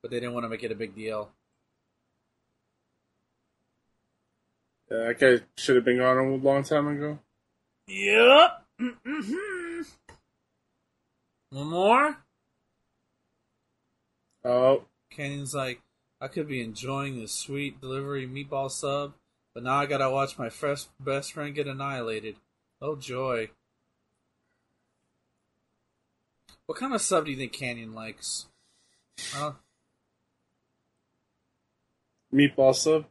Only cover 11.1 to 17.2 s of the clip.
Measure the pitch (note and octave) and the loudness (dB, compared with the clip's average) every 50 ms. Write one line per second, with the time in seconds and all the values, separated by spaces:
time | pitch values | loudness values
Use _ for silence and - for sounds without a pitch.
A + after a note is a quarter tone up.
11.1 | _ _ _ _ _ _ _ _ C3+ C#3 C#3+ D#3 E3 F3 F#3+ G#3 A#3 C4 D4 D4+ | _ _ _ _ _ _ _ _ -10 -8 -8 -4 0 2 4 6 6 6 6 2
12.1 | C#4+ - _ _ _ _ _ _ _ _ _ _ _ _ _ _ _ _ _ _ | 0 -6 _ _ _ _ _ _ _ _ _ _ _ _ _ _ _ _ _ _
13.1 | _ _ _ _ _ _ _ _ _ _ _ _ _ _ _ _ _ _ _ _ | _ _ _ _ _ _ _ _ _ _ _ _ _ _ _ _ _ _ _ _
14.1 | _ _ _ _ _ _ - B2 B2 B2 B2+ C3 C#3 - - _ _ _ _ _ | _ _ _ _ _ _ -2 0 2 4 6 6 4 4 0 _ _ _ _ _
15.1 | - - C#3+ C#3 C#3+ C#3+ C#3 C3 C#3+ C#3+ C3 B2+ A#2+ - _ _ _ _ _ _ | -12 -10 -10 -8 -8 -8 -10 -6 -6 -6 -6 -6 -8 -12 _ _ _ _ _ _
16.1 | _ _ C3+ B2+ - F3 D3+ D3 C3+ B2+ A#2+ A2+ G#2+ G#2+ B2 C3 C3+ C#3 C#3 C#3 | _ _ -14 -8 -6 -6 -6 -4 -4 -6 -6 -8 -10 -10 -8 -6 -6 -6 -6 -6
17.1 | C3 A#2+ | -8 -10